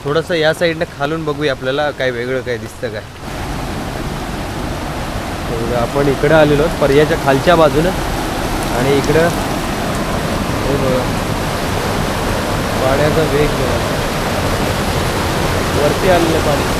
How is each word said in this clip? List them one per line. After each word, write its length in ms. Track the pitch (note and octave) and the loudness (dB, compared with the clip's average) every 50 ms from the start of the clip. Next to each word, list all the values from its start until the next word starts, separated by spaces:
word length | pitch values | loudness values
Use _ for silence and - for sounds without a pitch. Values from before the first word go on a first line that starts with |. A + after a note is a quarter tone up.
| - | -2
थोडंसं 300 | C#3 C#3+ D#3+ D#3 - F#3 | 0 0 0 0 0 0
या 200 | E3 D3+ D#3 D#3+ | 2 2 2 2
साईडनं 320 | D#3 F3+ E3+ D#3+ D#3+ - - - C#3 | 2 0 0 0 0 -4 -6 -4 -4
खालून 280 | C#3+ C#3+ D#3+ E3 D#3+ | -4 -2 -2 -2 -2
बघूया, 260 | D3+ D3 C#3+ D3+ D3 | -4 -2 -2 0 -2
आपल्याला 380 | C3 A#2 B2 B2+ C3+ C#3+ D3+ D3 | -2 -2 -2 -2 0 0 0 -2
काय 180 | C3 - C3+ B2+ | -2 -2 -2 -2
वेगळं 300 | B2 A#2 A#2+ B2 C3 C3 | -2 -2 -4 -2 -2 -4
काय 160 | A#2 A#2+ B2 A2+ | -2 -4 -4 -4
दिसतं 320 | A2 A2+ - - - A#2 | -6 -10 -10 -8 -8 -6
काय. 120 | G#2 G#2+ G2 - - - - - - - - - - - - - - - - - - - - - - - - - - - - - - - - - - - - - - - - - - - - - - - - - | -6 -8 -10 -12 -14 -14 -12 -10 -8 -8 -6 -6 -6 -6 -6 -6 -6 -6 -8 -8 -8 -6 -6 -6 -6 -6 -6 -6 -6 -6 -6 -8 -6 -6 -6 -6 -6 -6 -6 -6 -6 -6 -6 -6 -6 -6 -6 -6 -6 -6 -6 -4
तर 240 | A#2+ A2+ A#2 A#2 A#2+ A#2+ | -4 -4 -2 -2 0 0
आपण 260 | A#2 A#2 - C#3+ C#3+ C#3+ | 0 0 0 0 2 2
इकडं 280 | C3+ C3 - D3 D#3 | 2 2 4 4 6
आलेलो 280 | D#3+ D#3 D3 D3 C#3 D3+ | 6 6 6 6 4 4
आहोत 180 | F3 F3+ - | 2 2 2
पर्याच्या 360 | - - C#3 C#3+ D#3 D3 E3 D#3 - | 2 4 6 6 6 4 2 0 2
खालच्या 300 | C#3 C3+ C3+ B2+ F3 F3 | 2 2 4 4 4 6
बाजूनं 340 | E3 D#3+ D3+ C3+ D3 E3 F#3 F#3+ - - - - - - - - - - - - - - - - A#2+ | 6 6 4 4 4 2 2 0 -2 -2 -4 -4 -4 -4 -4 -4 -4 -4 -2 -2 -2 -2 -2 0 0
आणि 200 | B2+ C3+ C#3+ C#3+ | 2 2 2 2
इकडं 300 | C3+ - - A#2+ E3 E3+ - - - - - - - - - - - - - - - - - - - - - - - - - - - | 2 4 4 4 4 4 2 0 -2 -2 -2 -4 -4 -4 -4 -4 -2 -2 -2 -2 -2 -2 -2 -2 -2 -2 -2 -2 -2 -2 -2 -2 0
हे 100 | - C#3 C#3 C3+ | 0 0 2 2
बघा, 200 | C3 B2+ B2+ B2 - - - - - - - - - - - - - - - - - - - - - - - - - - - - - - - - - - - C3 | 2 2 2 2 0 -2 -2 -2 -2 -2 -2 -2 -2 -2 -2 -2 -2 -2 -2 0 0 0 0 0 0 -2 -2 0 -2 -2 -2 -2 -2 -2 -2 -2 -2 -2 0 2
पाण्याचा 480 | C3 C3+ C#3 D3 D#3 D3 D#3 D#3 - C3 | 2 2 4 2 2 4 2 2 2 2
वेग 200 | C#3+ D3+ D3 C#3 - | 2 2 2 2 0
बघा, 240 | C3+ C3 - - - - - - - - - - - - - - - - - - - - - - - - - - - - - - - - - - - - - - - - - - | 0 0 0 0 0 0 -2 -2 -2 -2 -2 -2 -2 -2 -2 -2 0 0 0 0 0 0 0 -2 -2 0 0 0 0 0 0 0 0 0 0 0 0 0 0 0 0 0 0 2
वरती 280 | D3 D3 - - - F#3 | 2 2 2 2 2 4
आलेलं 300 | F3+ F3 E3 E3 D#3+ D#3 C#3 D#3 | 4 4 4 4 2 2 2 2
पाणी. 180 | C#3+ C#3 C3+ - - | 2 0 0 -2 -2